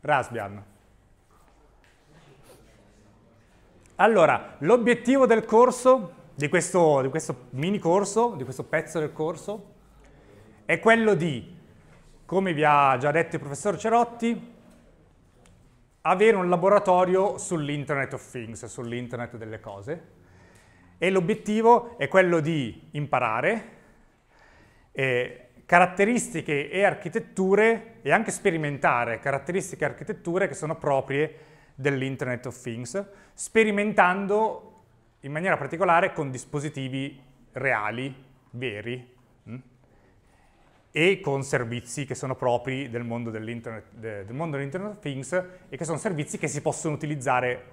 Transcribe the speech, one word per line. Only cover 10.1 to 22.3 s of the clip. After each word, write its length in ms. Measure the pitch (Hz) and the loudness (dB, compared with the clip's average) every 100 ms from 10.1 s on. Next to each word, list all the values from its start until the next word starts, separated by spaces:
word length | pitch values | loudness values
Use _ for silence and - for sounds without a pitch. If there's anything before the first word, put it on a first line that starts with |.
| - _ - - - | -20 _ -20 -20 -16
è 160 | - 170 | -2 2
quello 340 | 220 226 214 | 6 6 6
di, 420 | 185 170 123 - - - - - - - - | 2 0 -4 -10 -20 -20 -20 -20 -20 -20 -20
come 280 | - 180 190 | -4 -2 0
vi 120 | 151 | 2
ha 320 | 151 147 139 131 | 6 6 6 4
già 140 | 143 | 2
detto 240 | 156 165 160 | 0 -2 -4
il 60 | |
professor 360 | 139 139 208 202 | -8 -6 -4 -2
Cerotti, 760 | 214 233 233 - 233 214 - - - - _ _ _ _ _ _ _ _ _ _ _ _ | 0 2 0 -2 -4 -4 -8 -20 -20 -20 _ _ _ _ _ _ _ _ _ _ _ _
avere 360 | 156 185 214 202 | 0 4 6 4
un 120 | 180 | 2
laboratorio 920 | 175 190 202 202 180 180 185 196 190 | 2 4 4 6 4 4 4 2 -2
sull'Internet 760 | - 170 143 147 139 139 131 | -6 -4 -2 -6 -4 -4 -4
of 140 | 131 - | -8 -12
Things, 360 | 127 113 117 | -12 -12 -12
sull'Internet 720 | 113 - 117 120 123 123 117 110 | -14 -12 -8 -8 -8 -10 -10 -12
delle 240 | 110 110 | -12 -14
cose. 480 | 107 98 101 165 - _ - - - - _ _ _ _ | -14 -14 -10 -12 -12 _ -20 -20 -20 -20 _ _ _ _
E 120 | 175 | 2
l'obiettivo 840 | 190 170 214 - 214 226 240 240 - | 2 2 -2 0 4 6 6 4 -6
è 120 | 139 | 2
quello 320 | 190 185 | 4 6